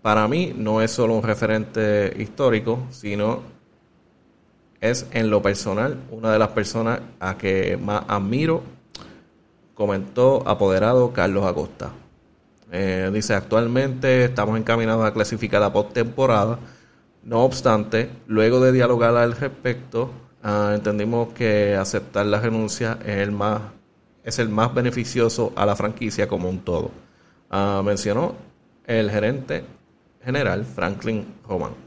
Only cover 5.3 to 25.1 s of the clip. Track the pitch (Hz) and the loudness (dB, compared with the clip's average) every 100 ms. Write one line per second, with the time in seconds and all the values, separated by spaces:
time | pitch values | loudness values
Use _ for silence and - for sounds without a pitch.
5.3 | 104 98 98 - 98 127 151 - 110 113 | 2 2 -2 -2 -2 -2 -4 -12 -6 0
6.3 | 107 107 - 101 117 113 120 - - 92 | 2 2 0 -2 -2 -2 -4 -6 -10 -8
7.3 | 95 98 95 92 92 95 104 104 104 98 | -4 0 0 0 -2 -2 -4 -2 -2 0
8.3 | 123 160 165 - - _ - - - _ | 0 0 -2 -4 -20 _ -20 -20 -20 _
9.3 | _ _ _ _ _ 104 98 98 - 127 | _ _ _ _ _ -2 -2 -4 4 4
10.3 | 139 - 104 101 95 107 127 123 120 92 | 4 2 2 4 4 4 4 2 2 0
11.3 | 98 98 85 73 - - - - _ _ | 2 0 -2 -6 -8 -14 -14 -20 _ _
12.3 | _ _ _ _ 90 95 92 95 104 104 | _ _ _ _ -4 -2 -2 -2 -2 0
13.3 | 101 95 113 117 123 135 127 135 127 123 | -2 2 0 2 0 -2 -2 2 4 4
14.3 | 127 104 113 110 117 113 113 110 104 104 | 2 0 0 0 0 2 2 2 0 -2
15.3 | 110 107 101 101 101 104 - 117 117 131 | -2 0 2 2 2 0 -2 -2 0 2
16.3 | 110 104 113 - - _ _ _ _ - | 4 2 -2 -10 -20 _ _ _ _ -4
17.3 | 113 131 135 131 110 104 110 123 - - | 2 2 2 2 2 2 -2 -2 -8 -2
18.3 | 110 110 127 131 127 120 120 117 120 120 | 2 4 6 6 6 4 4 4 4 2
19.3 | 113 135 131 127 120 - 113 127 - - | 0 -6 -4 -4 -4 -6 -4 -4 -8 -20
20.3 | _ 107 104 104 104 104 104 104 117 117 | _ -2 0 2 0 0 -2 0 0 -2
21.3 | - 117 104 101 101 95 104 - 101 104 | -2 0 2 2 2 0 -4 -4 -2 0
22.3 | 104 113 110 110 - 117 113 - 101 101 | 2 0 0 -2 -2 -4 -4 -4 -2 -2
23.3 | 104 101 107 107 - _ _ _ _ - | -2 -2 -2 -4 -16 _ _ _ _ -10
24.3 | - 117 107 117 127 127 123 117 | -4 -2 2 2 2 0 -2 -4